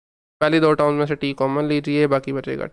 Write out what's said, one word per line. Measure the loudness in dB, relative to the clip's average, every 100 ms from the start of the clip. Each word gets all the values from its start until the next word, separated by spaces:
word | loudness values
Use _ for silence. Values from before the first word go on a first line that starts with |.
| _ _ _ _
पहली | 0 2
दो | 4
टर्म | 4 2
में | 0 -2
से | -2
t | -4
कॉमन | -2 -2 -2
लीजिए, | -2 -2 0 0 2
बाकी | 0 -2
बचेगा | -6 -6 -8 -8